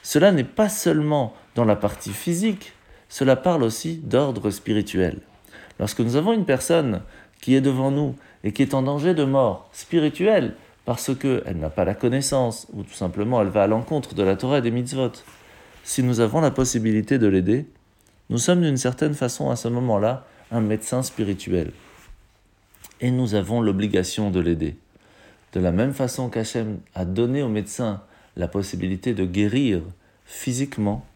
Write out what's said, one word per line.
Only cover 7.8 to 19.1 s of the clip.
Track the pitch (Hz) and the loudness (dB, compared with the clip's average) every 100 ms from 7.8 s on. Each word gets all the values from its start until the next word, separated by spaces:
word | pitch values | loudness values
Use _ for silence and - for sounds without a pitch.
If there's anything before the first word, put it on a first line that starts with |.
| 135 | 0
nous | 143 147 131 - _ | 0 -2 -6 -16 _
et | 104 | -6
qui | 101 | 0
est | 139 | 0
en | 139 | 2
danger | 131 143 165 | 0 0 0
de | 165 | 2
mort | 139 139 120 87 - | 2 4 2 0 -10
spirituelle | - - 170 151 - 196 208 120 - - _ - | -20 -2 2 2 2 2 4 2 -6 -20 _ -6
parce | 120 - | -4 -2
qu'elle | 131 139 127 - 85 | -2 0 0 -2 -4
n'a | 78 | -4
pas | - | 0
la | 87 | -2
connaissance | 101 120 131 139 139 123 110 - | 0 0 0 0 0 0 -2 -12
ou | 110 | -12
tout | - | -12
simplement | - 92 92 107 123 | -6 -6 -2 0 2
elle | 101 | 2
va | 104 | 4
à | 101 | 4
l'encontre | 110 120 151 - | 2 0 -4 -4
de | - | 0
la | 95 98 | 2 2
Torah | 127 143 | 2 2
et | |
des | 120 | 2
mitzvot, | 117 123 135 123 - - - - - - - | -2 -4 -2 -4 -4 -20 -20 -20 -20 -20 -20
si | - - | -6 0
nous | 127 117 | 2 4
avons | 113 - | 2 4
la | 143 | 2
possibilité | - 131 120 110 107 101 135 | 2 0 0 2 0 2 2
de | 107 | 4
l'aider, | 95 92 123 151 _ _ _ _ _ _ | 4 2 0 -2 _ _ _ _ _ _
nous | 120 | -2
sommes | 120 180 | 2 4
d'une | 165 131 | 4 2
certaine | 127 127 156 | -2 0 -2